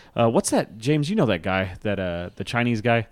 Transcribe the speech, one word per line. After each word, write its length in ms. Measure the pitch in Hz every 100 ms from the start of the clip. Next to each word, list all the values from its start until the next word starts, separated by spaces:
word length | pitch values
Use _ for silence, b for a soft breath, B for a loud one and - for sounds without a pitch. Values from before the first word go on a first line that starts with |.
| B -
Uh, 140 | 117
what's 220 | 143 -
that, 260 | 262 - 104
James? 320 | 117 151 147
You 60 | 214
know 100 | 131
that 160 | 90
guy, 340 | 95 95 92 90
that, 180 | 107 98
uh, 300 | 92 87 87 -
the 80 |
Chinese 380 | 95 117 120 113
guy 260 | 117 117 110